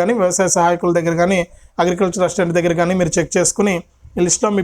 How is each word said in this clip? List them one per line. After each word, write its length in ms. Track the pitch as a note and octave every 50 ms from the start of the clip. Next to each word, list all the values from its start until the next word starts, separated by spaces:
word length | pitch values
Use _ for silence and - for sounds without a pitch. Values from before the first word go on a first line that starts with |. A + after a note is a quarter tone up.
కానీ, 120 | F3 G3+ B3 A3+
వ్యవసాయ 280 | F#3 F3+ F3 - F#3+ F3 -
సహాయకుల 340 | F3+ E3+ F3 F3 E3+ - F3+ E3+ E3+
దగ్గర 160 | D#3+ E3+ E3 E3 F3
కానీ, 160 | F3+ G3 F3+ E3+ - - - - - - -
అగ్రికల్చర్ 420 | E3+ F3+ F3+ F3 G3+ F3+ F3 F#3+ F3+
అసిస్టెంట్ 260 | E3 - - F3+ E3+ E3 F3
దగ్గర 140 | E3 F3 E3 E3+ E3+
కానీ 100 | F3 F#3+ F#3
మీరు 100 | F3+ D#3+ -
చెక్ 160 | F3 D#3+ - - F#3+
చేసుకుని 360 | E3+ - - - G3+ G#3 F#3 E3+ - _ _ _ - - -
ఈ 40 | - F3
లిస్టులో 240 | F3 E3 - - G#3+ G#3
మీ 80 | G3